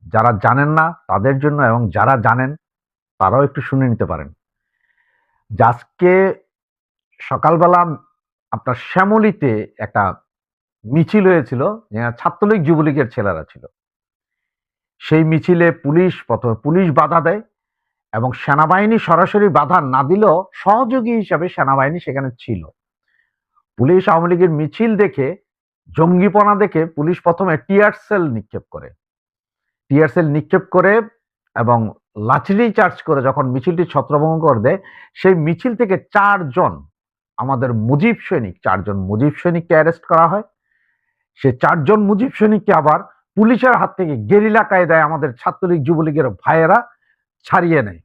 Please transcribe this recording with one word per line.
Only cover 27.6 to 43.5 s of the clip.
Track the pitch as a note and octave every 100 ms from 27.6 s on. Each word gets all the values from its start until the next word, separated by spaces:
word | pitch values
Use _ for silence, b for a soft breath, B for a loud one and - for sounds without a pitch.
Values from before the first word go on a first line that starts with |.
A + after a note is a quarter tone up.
| _
টিয়ার | G3 G#3 G#3+ _
সেল | G#3 E3 A2+
নিক্ষেপ | G2+ G2+ _
করে। | D#2 C2+ _ _ _ _ _ _ _ _ _ _
টিয়ার | C#3 D#3
সেল | F3+ D#3+
নিক্ষেপ | D3 D3 - - -
করে | F#3 G#3+ A3 _ _ _ _ -
এবং | A#2 A#2+ A2 - _ - G#2+
লাঠি | C#3 - G3 A#3 G#3
চার্জ | F#3 - -
করে | C#3+ C3
যখন | C3 C3+
মিছিলটি | B2+ D3+ E3+ E3
ছত্রভঙ্গ | D3 B2+ D3 D#3 D#3+ D#3
করে | A#2+ A2+
দেয়, | F#3+ B B B -
সেই | F#3 F#3
মিছিল | D3+ E3 B3+ A3+
থেকে | A#3 F#3 -
চারজন | G#3 G3+ G3+ D#3+ B2+ D3+ D#2 D2 _ _ _ _ -
আমাদের | B2 C3+ B2+ A2+ A2
মুজিব | C#3+ G#3+ A3+ -
সৈনিক, | E3+ G#2 -
চারজন | - F#2 F#2+ G2 F#2+
মুজিব | G#2+ C#3+ D3
সৈনিককে | F3 E3+ E3+ D#3
অ্যারেস্ট | D#3+ E3+ -
করা | E3 E3
হয়। | G3 A3 _ _ _ _ _ _ _ _ _
সে | C3+ B2
চারজন | D3+ E3+ C3+ G#3+ G3+
মুজিব | G3+ C4 -
সৈনিককে | G#3+ G#3+ G#3+ E3+
আবার | D3+ D#3+ - b b -
পুলিশের | A3